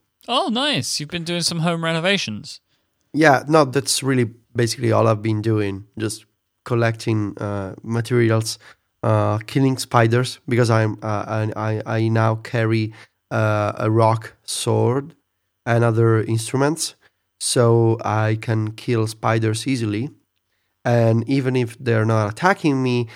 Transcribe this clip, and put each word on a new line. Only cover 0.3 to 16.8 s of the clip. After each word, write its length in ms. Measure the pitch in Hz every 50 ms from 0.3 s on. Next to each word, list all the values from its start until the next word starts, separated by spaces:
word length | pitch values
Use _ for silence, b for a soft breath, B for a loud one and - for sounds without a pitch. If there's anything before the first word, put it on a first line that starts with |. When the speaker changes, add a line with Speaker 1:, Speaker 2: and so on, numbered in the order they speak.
| 240 285 381 320
Speaker 1:
nice. 500 | 214 254 285 302 254 147 117 - - -
You've 100 | 147 147
been 140 | 175 170 165
doing 180 | 175 170 175
some 160 | 165 - 170 165
home 240 | 160 175 170 165 165
renovations. 760 | 165 165 165 165 190 202 185 - 110 104 101 - - - - _ _ _ _ _ _ _ _ _ _
Speaker 2:
Yeah, 300 | - 143 160 151 131 117 127 139
no, 180 | 160 160 143
that's 360 | 127 120 143 - - - -
really 280 | 135 135 131 127 120 110 - _ _ _ -
basically 360 | 117 117 113 - - 123 113
all 140 | 110 107 110
I've 140 | 113 110 101
been 200 | 107 110 110 107
doing, 440 | 104 113 110 107 104 98 98 95 104 _ - 107
just 260 | 107 107 - - - _ _ _ _ _ _ _ -
collecting, 720 | - 123 117 117 113 110 113 - 117 110 107 104 98 - -
uh, 360 | 107 104 101 101 98 92 - -
materials, 760 | - 110 113 117 113 - 123 120 117 113 113 110 110 110 - - B B B B B B B _
uh, 360 | - 110 110 107 104 107 107 110
killing 380 | - - - 139 135 135 131
spiders, 600 | 127 - - - 120 113 113 120 123 127 - - - - -
because 220 | 120 120 123 113
I'm, 280 | 113 110 110 107 110 110
uh, 460 | 110 110 104 101 - 101 110 110 107 107 -
I, 260 | 104 107 110 110 107 -
I, 120 | - 113 113
I 100 | 113 113
now 280 | 113 113 113 110 110
carry, 580 | 110 110 - - 117 113 110 113 110 110 107 107 B B B B B _ -
uh, 420 | 117 113 110 107 107 107 104 104 -
a 140 | - 110 110
rock 420 | 110 113 113 110 113 113 - - - _ -
sword 680 | - - - - 117 110 110 110 117 127 139 143 165 - _ _ _ _ _ _ _ _ _ -
and 180 | 120 117 117 117
other 380 | 117 110 113 117 113 113 110
instruments, 720 | 104 - 113 113 113 - - 131 139 147 160 156